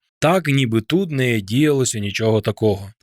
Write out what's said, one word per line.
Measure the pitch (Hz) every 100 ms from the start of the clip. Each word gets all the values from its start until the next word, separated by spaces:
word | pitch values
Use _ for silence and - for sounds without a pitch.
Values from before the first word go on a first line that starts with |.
| _ _
так, | 147 190 160
ніби | 139 123 113
тут | 113 175 190
не | 139 127 113
діялося | 98 123 151 139 120 110
нічого | 101 - 110 110
такого, | 107 101 110 98 98 -